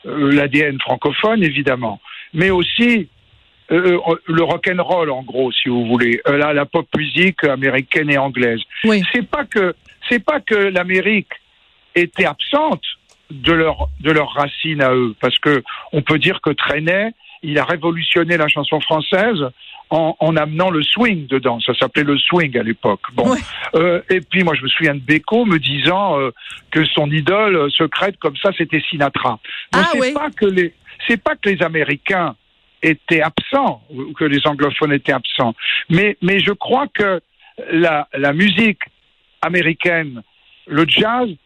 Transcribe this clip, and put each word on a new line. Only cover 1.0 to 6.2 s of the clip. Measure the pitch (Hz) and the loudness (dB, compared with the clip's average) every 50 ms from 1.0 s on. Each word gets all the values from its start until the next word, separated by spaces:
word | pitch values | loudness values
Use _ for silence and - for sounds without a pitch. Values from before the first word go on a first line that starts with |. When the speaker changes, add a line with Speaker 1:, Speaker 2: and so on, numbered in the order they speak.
| - 147 135 - - 214 226 226 | -2 -4 -2 0 0 0 2 2
Speaker 1:
évidemment, | 180 156 135 139 143 139 131 123 127 110 101 - _ - - - - - - | 2 2 0 0 0 0 -2 -2 -2 -6 -8 -8 _ -20 -20 -20 -20 -8 -2
mais | 156 180 190 | 0 2 2
aussi, | 190 180 170 - - - 233 240 240 220 165 - _ _ _ _ _ _ _ _ _ _ _ - | 2 0 0 -2 0 2 2 4 2 2 0 -6 _ _ _ _ _ _ _ _ _ _ _ 0
euh, | 156 175 180 185 175 175 - | 0 2 4 4 2 2 2
euh, | 165 165 165 _ | -2 -2 -2 _
le | - 160 165 | -2 0 0
rock'n'roll, | 170 143 170 165 - 196 180 180 170 - 185 175 165 147 | 2 2 0 -2 -2 -2 -2 -2 0 0 0 0 0 -2
en | 131 131 | -2 -6
gros, | 131 117 - 127 131 123 | -8 -6 -2 -2 -2 0
si | 117 - - 131 | -2 -2 -2 0
vous | 120 123 117 | 0 0 2
voulez, | 113 123 120 120 117 120 117 | 2 2 2 2 2 0 0